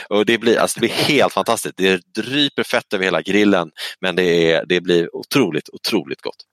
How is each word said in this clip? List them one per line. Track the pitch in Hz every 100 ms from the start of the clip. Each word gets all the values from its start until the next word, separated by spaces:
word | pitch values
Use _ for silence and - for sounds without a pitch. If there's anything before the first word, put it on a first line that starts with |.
| -
Och | 101 107
det | 117
blir, | 113 107
alltså, | 90 -
det | 113
blir | -
helt | 147 147 92
fantastiskt. | - 95 117 - -
Det | 95 95 - -
dryper | 107 143 143 -
fett | 113 123 -
över | 101 95
hela | 85
grillen, | 82 98 104 95 82 - - -
men | 92 87
det | 92 85 82
är, | 80 78
det | 90
blir | 87 87 85 -
otroligt, | - 143 104 76 -
otroligt | - - 107 69 65
gott. | - - -